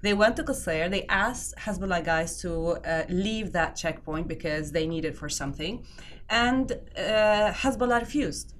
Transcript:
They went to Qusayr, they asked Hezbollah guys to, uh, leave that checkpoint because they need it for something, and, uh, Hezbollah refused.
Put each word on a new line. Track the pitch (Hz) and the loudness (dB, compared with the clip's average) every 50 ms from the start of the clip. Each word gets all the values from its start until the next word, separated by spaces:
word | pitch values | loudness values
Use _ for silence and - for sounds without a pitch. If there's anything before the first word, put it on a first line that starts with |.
They | - 208 202 | 2 2 4
went | 202 208 226 240 | 6 6 6 6
to | - - | 2 -2
Qusayr, | - 262 - - - 160 156 165 180 | -2 -2 -2 -2 -2 0 0 0 0
they | 196 190 - - | 0 -2 0 0
asked | - 277 - 233 247 - - - - - | 2 2 2 0 -2 -4 -8 -10 -12 -10
Hezbollah | - 220 196 180 190 196 180 175 | -8 -6 -6 -4 -2 0 0 0
guys | 160 170 165 160 165 165 - - | 2 2 2 2 2 -2 -6 -6
to, | - 180 165 160 160 170 170 170 | -6 -4 -2 0 0 0 0 -2
uh, | - - 165 160 156 - | -2 -2 -2 -2 -2 0
leave | 180 180 196 220 220 220 214 180 | 0 0 0 0 -2 -2 -4 -2
that | 156 175 160 156 - | 0 0 0 0 -2
checkpoint | - - 170 156 - - - 156 160 165 | -4 -4 -4 -4 -4 -8 -6 -6 -4 -4
because | 160 160 156 - 160 151 156 151 151 | -4 -6 -6 -4 -2 -2 -2 -4 -2
they | 147 165 160 | -2 0 0
need | 160 165 160 156 | 0 -2 -2 -2
it | 156 - - | -4 -6 -6
for | - 143 | -8 -6
something, | - - 143 139 131 - 156 170 226 - - - - - - - - - - - | -6 -4 -4 -6 -6 -6 -6 -6 -6 -8 -10 -14 -16 -16 -16 -16 -16 -16 -4 0
and, | 220 233 240 247 254 262 262 - - - - - - | 2 4 4 4 4 2 2 0 -2 -6 -8 -12 -8
uh, | - - - 214 214 214 214 214 208 208 208 | -4 -2 2 4 6 8 8 8 6 6 4
Hezbollah | - - - 269 247 214 247 240 240 233 | 2 2 0 0 2 2 2 4 4 2
refused. | 233 - - 302 262 165 139 - - - - | 2 0 -2 0 0 0 -4 -6 -10 -12 -14